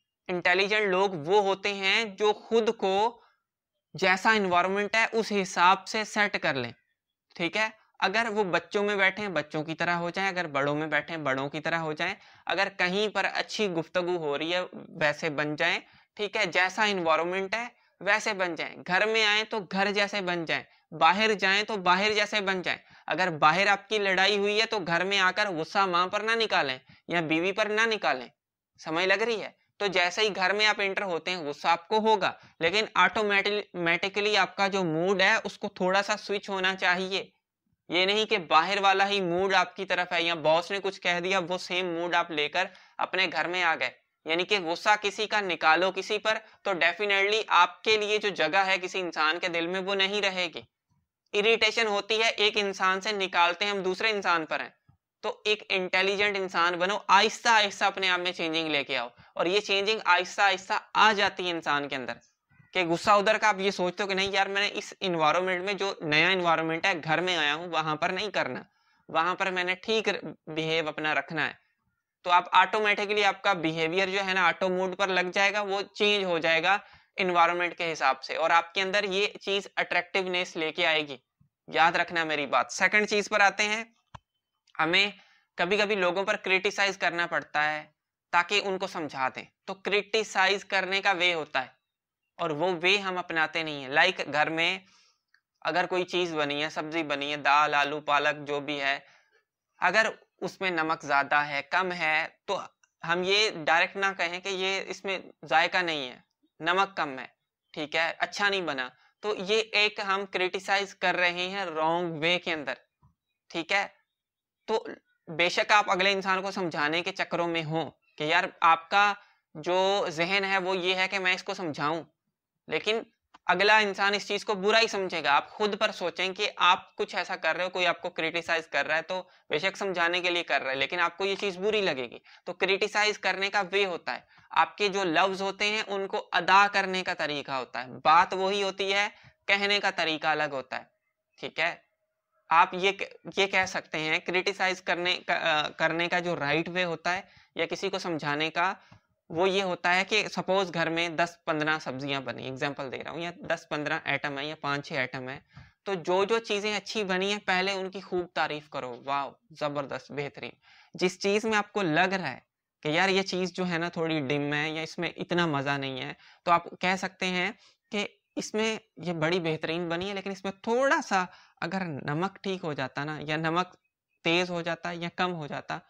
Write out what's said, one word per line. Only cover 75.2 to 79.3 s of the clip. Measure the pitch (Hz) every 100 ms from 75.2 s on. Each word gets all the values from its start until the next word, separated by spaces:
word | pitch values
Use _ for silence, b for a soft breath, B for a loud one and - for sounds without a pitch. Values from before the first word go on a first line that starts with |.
| 180
जाएगा, | 190 196 208
वो | 202 196
चेंज | 196 - 208 208 190
हो | 165
जाएगा | 165 160 170 202 B B B -
एनवायरनमेंट | 190 175 170 175 170
के | 170 170
हिसाब | 156 143 131
से | - 131
और | 160
आपके | 170 165 -
अंदर | 190 202 202
ये | 185 202